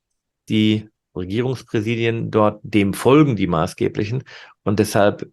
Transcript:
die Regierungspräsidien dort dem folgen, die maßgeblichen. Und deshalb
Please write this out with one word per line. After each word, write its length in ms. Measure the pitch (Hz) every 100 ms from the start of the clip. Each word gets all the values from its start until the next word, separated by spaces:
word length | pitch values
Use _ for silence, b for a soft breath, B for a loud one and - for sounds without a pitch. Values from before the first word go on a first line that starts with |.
| _ _ _ _ -
die 400 | 110 107 107 107 _ _
Regierungspräsidien 1160 | - 92 107 123 123 - 117 107 113 117 117 110
dort 300 | 107 107 107
dem 320 | 107 107 98
folgen, 420 | 95 117 147 147 104
die 100 | 92
maßgeblichen. 800 | 85 90 - - - 104 127 B B B _
Und 140 | - 107
deshalb 500 | 104 110 101 - -